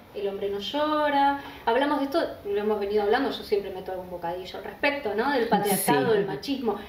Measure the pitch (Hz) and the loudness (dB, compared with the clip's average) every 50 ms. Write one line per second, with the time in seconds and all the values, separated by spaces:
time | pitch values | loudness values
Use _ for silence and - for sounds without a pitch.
0 | - - - - 202 196 196 196 202 202 202 202 202 - - 285 302 302 302 302 | -18 -14 -10 -6 -4 -4 -4 -4 -4 -4 -4 -4 -4 -4 -2 0 0 2 2 2
1 | 302 294 285 285 285 277 285 285 - - - - - - 233 247 277 294 302 277 | 2 2 4 4 4 4 2 0 -4 -10 -12 -6 0 2 2 2 2 2 2 0
2 | 277 269 - 339 - - - - - 202 202 208 208 214 214 202 202 196 208 214 | 0 0 0 0 0 0 -4 -8 -6 -4 -2 0 2 0 0 0 0 0 2 2
3 | 202 202 226 254 277 226 - - - - 220 196 196 190 185 190 185 - 185 180 | 4 4 4 2 2 0 -2 -6 -4 0 0 0 0 -2 -8 -10 -8 -8 -8 -8
4 | 180 - 180 175 - 170 180 185 185 - - - - - - - - 285 - 185 | -8 -8 -10 -8 -6 -6 -6 -6 -8 -10 -10 -12 -10 -12 -8 -2 -2 0 0 0
5 | - 214 202 208 233 277 285 254 226 - - 202 - 208 196 180 - - 143 143 | -2 -2 0 0 0 2 2 2 2 4 2 4 4 4 2 2 4 4 4 4
6 | 262 - 220 202 - - - - - - 277 233 - 220 196 - - | 4 4 4 4 2 0 -4 -6 -4 -4 -4 -2 0 -2 -2 -2 -4